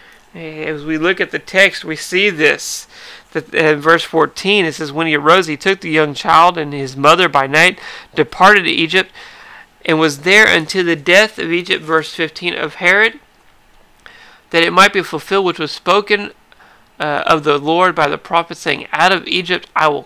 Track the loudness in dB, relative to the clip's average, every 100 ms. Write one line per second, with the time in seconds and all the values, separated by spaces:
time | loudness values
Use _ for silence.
0 | -20 -20 _ -18 -16 -10 -8 -8 -6 -4
1 | -2 -2 -6 -8 -4 2 2 0 -10 -10
2 | -4 -2 0 2 0 0 -6 -12 -14 -20
3 | -20 -20 _ -12 -6 0 0 2 2 2
4 | 2 0 0 -2 0 0 0 -4 -8 -4
5 | -2 0 4 4 2 -4 -4 -4 -2 0
6 | 0 -2 2 4 4 2 -6 -8 -8 0
7 | 4 4 2 0 2 2 2 0 -12 -18
8 | -8 -4 -4 4 6 6 2 -2 0 -2
9 | -2 -10 -20 -20 -20 -20 -20 _ -2 0
10 | 0 0 2 4 6 2 0 -2 -2 -2
11 | 2 4 2 -4 -4 -4 -4 -6 0 -2
12 | -2 -6 -8 -6 -8 -6 -8 -2 0 2
13 | 0 -2 _ _ _ _ _ _ _ _
14 | -20 -20 -20 -20 _ 0 2 4 4 2
15 | -4 -10 -2 0 0 -4 -8 -6 0 0
16 | 0 -2 -4 -16 _ _ _ _ _ -8
17 | -4 -2 0 0 0 0 0 0 0 0
18 | -2 -4 -4 -4 -4 -8 -6 -6 -6 0
19 | 2 0 -2 -6 -4 -6 -4 -2 0 0